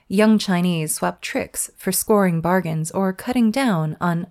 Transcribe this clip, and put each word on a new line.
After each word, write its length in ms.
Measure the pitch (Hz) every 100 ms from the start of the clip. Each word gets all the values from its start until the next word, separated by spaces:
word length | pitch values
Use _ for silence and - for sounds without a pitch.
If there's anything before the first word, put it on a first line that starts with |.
| -
young 280 | 190 214 214
Chinese 580 | - 175 180 170 156 -
swap 260 | 180 175
tricks 500 | - 262 - - - -
for 160 | -
scoring 480 | 185 - 208 185 165
bargains 500 | 170 185 165 156 160
or 220 | 190 190
cutting 380 | 185 - 254 220
down 440 | 240 262 170 156 156
on 260 | 175 170 175